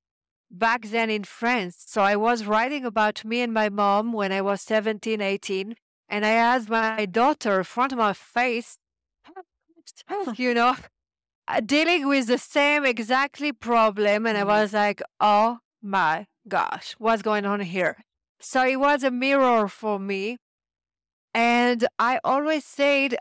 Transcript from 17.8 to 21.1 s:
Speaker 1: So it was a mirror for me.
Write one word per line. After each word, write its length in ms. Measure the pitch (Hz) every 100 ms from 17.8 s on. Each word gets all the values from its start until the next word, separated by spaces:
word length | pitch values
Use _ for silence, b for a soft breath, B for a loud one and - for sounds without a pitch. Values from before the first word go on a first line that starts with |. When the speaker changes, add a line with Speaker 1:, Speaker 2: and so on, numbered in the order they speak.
| 170 - _ _ _ _
Speaker 1:
So 240 | - 262 262
it 120 | 262
was 260 | 277 285
a 80 | 269
mirror 560 | 247 262 277 254 233 202
for 320 | - 220 202
me. 380 | 196 196 202 247 _ _ _ _ _ _ _